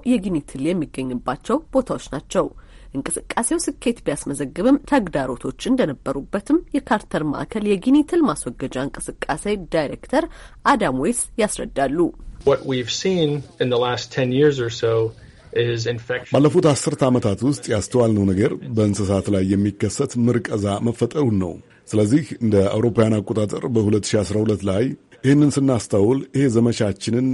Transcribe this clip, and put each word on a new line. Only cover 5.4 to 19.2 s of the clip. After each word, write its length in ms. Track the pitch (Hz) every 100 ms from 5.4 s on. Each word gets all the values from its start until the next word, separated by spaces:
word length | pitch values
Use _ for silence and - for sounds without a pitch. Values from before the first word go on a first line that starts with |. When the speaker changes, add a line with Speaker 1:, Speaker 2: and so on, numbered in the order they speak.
| 131 - 247
Speaker 1:
እንደነበሩበትም 920 | 254 175 131 - 139 - 202 - 311 -
የካርተር 520 | 285 - 214 - 170
ማዕከል 400 | 156 127 143 220 208
የጊኒ 320 | 196 247 285
ትል 180 | 294 349
ማስወገጃ 540 | 277 147 - 120 131 127
እንቅስቃሴ 600 | 135 - - - - 151 202 208 175
ዳይሬክተር 560 | 165 139 - - 269 330 - - -
አዳም 360 | - 269 185 127
ዌይስ 220 | 143 240 - -
ያስረዳሉ። 600 | 208 - - - 139 151 170 - - -
Speaker 2:
What 200 | - 135
we've 300 | 139 131 120
seen 360 | - 190 185 151 147 131
in 140 | - 127
the 120 | 120
last 260 | 123 120 -
ten 200 | - 127
years 260 | 127 151 135
or 120 | 117
so 200 | - 113 113 113 - - - - -
is 200 | 120 117
infection. 480 | 117 117 - 127 -
Speaker 3:
ባለፉት 340 | 131 147 180 160
አስርት 340 | 135 - 147
ዓመታት 380 | 131 123 113 98
ውስጥ 220 | 123 147 -
ያስተዋልነው 560 | 107 - 127 117 107 98
ነገር 260 | 92 117 - 139
በእንስሳት 560 | 113 107 101 98 98